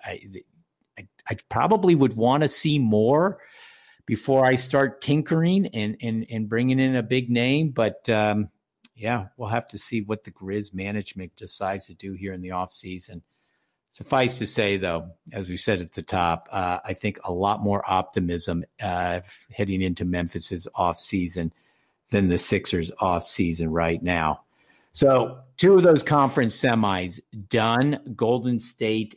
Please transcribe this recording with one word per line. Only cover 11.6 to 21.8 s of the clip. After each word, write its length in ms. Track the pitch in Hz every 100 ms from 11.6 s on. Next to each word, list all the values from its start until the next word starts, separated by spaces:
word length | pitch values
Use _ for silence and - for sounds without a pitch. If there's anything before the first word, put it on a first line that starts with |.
| 95 98 -
to 60 |
do 180 | 82 98
here 200 | 92 98
in 80 | 92
the 100 | 90
offseason. 720 | 90 92 - 92 92 - 87 - _ _ _ _ _ _
Suffice 480 | - - 135 127 -
to 80 | 107
say, 300 | - 104 98
though, 340 | 92 85 85 - -
as 180 | 101 90
we 60 | 90
said 240 | - 95
at 120 | 85
the 100 | -
top, 460 | 82 95 85 82 -
uh, 260 | 98 90 90
I 80 | -
think 260 | 95 107 -
a 80 | 95
lot 280 | 90 98 104
more 220 | 101 101
optimism, 800 | - 95 - 107 87 87 - 85 - -
uh, 420 | 104 90 90 90 90 - _
heading 320 | - 101 95
into 220 | 92 87
Memphis's 640 | 90 90 87 85 - 87 - -
offseason 760 | 87 82 - 98 87 90 82 - _ _